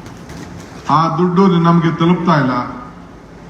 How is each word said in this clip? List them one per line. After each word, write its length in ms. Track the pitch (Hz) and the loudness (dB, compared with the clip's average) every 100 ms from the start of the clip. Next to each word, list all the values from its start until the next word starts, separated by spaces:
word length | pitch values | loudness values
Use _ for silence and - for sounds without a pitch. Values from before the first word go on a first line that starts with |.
| - - - - - - - - - | -18 -18 -18 -16 -16 -16 -16 -12 0
ಆ 260 | 151 160 156 | 2 2 0
ದುಡ್ಡು 300 | 180 175 196 | 2 4 4
ನಮ್ಗೆ 500 | 170 170 170 160 143 | 4 4 4 2 0
ತಲುಪ್ತಾ 440 | 170 180 185 151 | 2 2 2 2
ಇಲ್ಲ, 420 | 127 123 120 - - - - - - - | 2 -2 -6 -12 -16 -20 -20 -20 -20 -20